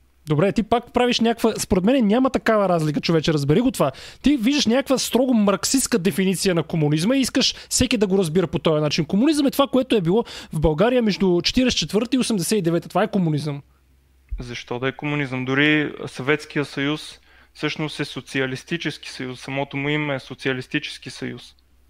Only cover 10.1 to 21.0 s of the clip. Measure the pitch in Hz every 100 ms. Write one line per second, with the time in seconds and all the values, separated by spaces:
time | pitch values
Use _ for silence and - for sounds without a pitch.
10.1 | 208 233 - - 160 156 156 226 254 220
11.1 | 175 190 175 - - 254 - 156 202 233
12.1 | 262 226 214 165 220 165 165 160 180 214
13.1 | 202 165 147 151 143 - _ _ _ _
14.1 | _ _ - 123 120 - 120 131 - 147
15.1 | 147 135 127 127 135 151 151 143 - -
16.1 | - 127 151 - 156 139 - 139 151 -
17.1 | - _ _ _ - 151 - 151 - 147
18.1 | 139 - 139 131 131 - 165 156 - -
19.1 | - 127 127 - 135 139 139 143 151 147
20.1 | 131 - 135 139 127 - 147 - -